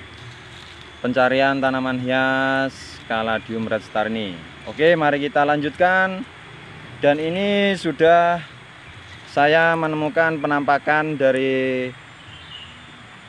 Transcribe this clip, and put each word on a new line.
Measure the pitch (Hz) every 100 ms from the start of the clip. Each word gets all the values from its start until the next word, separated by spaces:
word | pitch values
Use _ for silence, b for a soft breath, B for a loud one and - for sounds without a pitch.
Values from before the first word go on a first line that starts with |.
| - - - - - - - - - -
pencarian | 123 127 127 131 135 139
tanaman | 131 131 131 127
hias | 127 131 131 131 135 135 135 - - - -
Caladium | 113 110 110 - 113
Red | 110 110 -
Star | 110 107
ini. | 113 104 85 80 - -
Oke, | 107 156 170
mari | 151 143
kita | 143 143 147
lanjutkan. | 147 147 143 180 185 190 185 254 - - - - - - -
Dan | 143 147
ini | 160 180 202 202 202 190
sudah | 165 147 160 170 170 175 151 - - - - - - - -
saya | - 143 160 165 165
menemukan | 160 156 151 156 165 160
penampakan | 147 147 143 143 - 151 156 151
dari | 135 131 135 131 131 127 127 123 - - - - - - - - - - - -